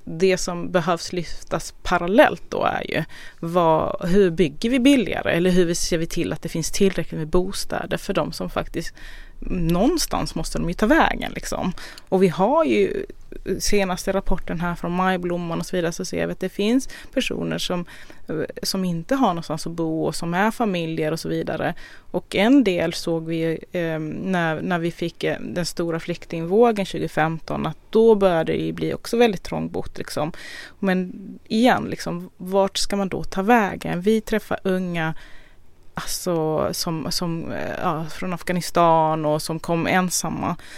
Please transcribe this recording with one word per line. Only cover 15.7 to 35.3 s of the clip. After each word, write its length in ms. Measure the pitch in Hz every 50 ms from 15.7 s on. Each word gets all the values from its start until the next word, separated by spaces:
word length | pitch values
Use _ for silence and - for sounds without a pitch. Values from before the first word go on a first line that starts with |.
| -
vidare, 160 | 185 170 165
så 140 | 170 - 185
ser 200 | - - 170 165
vi 60 | 170
att 80 | 175 -
det 100 | 185 185
finns 400 | - - 196 214 240 269 - - - - - - -
personer 440 | 269 - - - - 170 165 160 -
som, 280 | - - 185 175 175 - - - - - - - - - 165 156 - - - - -
som 220 | - - 190 185
inte 300 | 180 170 165 165 - 269
har 120 | 269 269 202
någonstans 400 | 175 170 165 - 170 160 - 165
att 60 | 170
bo 300 | 170 165 160 160 160 156
och 120 | 156 151
som 180 | - - 170 170
är 180 | 180 202 220
familjer 600 | - - 240 208 185 175 165 160 160 160 156 151
och 80 | 160 160
så 100 | - 160
vidare. 440 | 165 165 160 - 170 160 - 147 165 - - - - - - -
Och 240 | - 180 - - -
en 280 | - 190 233 269 285 240
del 300 | 202 180 170 165 170 170
såg 320 | - - 170 165 165 160
vi, 340 | 160 165 165 165 165 160 - - -
eh, 280 | - 180 170 165 160 156
när, 640 | 156 151 156 165 170 190 190 175 170 160 156 156
när 180 | 160 185 185 170
vi 120 | 165 170
fick, 320 | - - 170 170 - - -
eh, 140 | 156 151 -
den 260 | - - - 175 170
stora 340 | - - - 175 170 160 165
flyktingvågen 880 | - - 175 - - - - 165 165 170 185 220 247 240 220 202 190
tjugofemton, 800 | - - 160 156 160 - 165 156 160 160 156 - - 147 143 143
att 120 | 160 160 - - -
då 260 | - 220 226 226 220
började 360 | 202 196 190 175 160 160 160
det 60 | 160 156
ju 140 | 160 160
bli 220 | 165 170 160 160 143
också 240 | - - - - 233
väldigt 260 | 240 233 190 165 -
trångbott, 540 | - 165 156 160 165 170 - - - - -
liksom. 340 | - - - - 151 165 - - - - - - - - - -
Men 340 | 202 190 185 185 185 180 - 202 196 - 190 - - -
igen, 400 | 226 220 240 247 190 - - -
liksom, 400 | - - - - 170 175 180 185 - -
vart 400 | 180 185 190 196 196 196 - -
ska 180 | - - 196
man 140 | 202 196 180
då 140 | - - -
ta 180 | - - 196
vägen? 600 | 190 208 247 233 208 180 170 - - 165 165 175
Vi 200 | 175 208 220 220
träffar 380 | - - 220 208 - - 214 - -
unga, 500 | 196 185 185 185 180 175 170 160 160 156 - - -